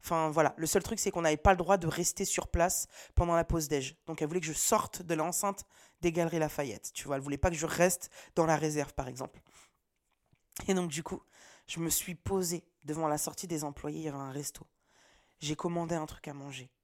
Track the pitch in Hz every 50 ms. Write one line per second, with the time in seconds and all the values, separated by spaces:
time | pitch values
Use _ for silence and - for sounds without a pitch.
0 | - - 170 165 160 156 151 165 156 147 - - 165 156 - 202 175 - 226 202
1 | - 202 - 175 170 160 156 156 - 202 190 175 175 160 196 196 170 160 - -
2 | 175 - - - 196 185 - - - - - 175 170 185 - - - - - -
3 | - - _ - 180 170 170 170 165 - 170 170 156 143 151 143 131 131 147 _
4 | _ - 160 151 160 147 160 180 165 156 156 - - - 226 214 - 208 - -
5 | 180 165 170 156 156 170 180 - - 202 196 - - _ _ - - - _ _
6 | - 175 165 170 170 165 160 165 156 151 - - 147 135 101 - _ - - -
7 | - 139 143 135 139 143 143 139 - 185 170 151 156 160 - - 175 185 185 -
8 | - - - - - - _ - 165 160 160 147 151 156 151 147 143 - - -
9 | 135 127 127 123 131 127 _ - _ _ _ - - _ _ _ _ _ _ _
10 | _ _ _ _ _ _ _ _ _ _ _ - - - 196 185 180 175 139 156
11 | 165 - - - - _ _ - - - - - _ - - 165 165 165 151 -
12 | - - 175 - _ - 196 190 185 170 175 165 - _ _ _ _ 143 151 156
13 | 165 156 151 151 - - 156 - - 180 165 156 147 147 139 - - 151 151 156
14 | 160 156 139 139 139 135 131 139 147 - - - - _ _ _ _ _ _ _
15 | _ _ _ _ _ _ _ _ 151 147 151 147 - 175 170 170 170 165 170 165
16 | 156 151 - - - 160 143 139 139 143 139 131 127 127 _ _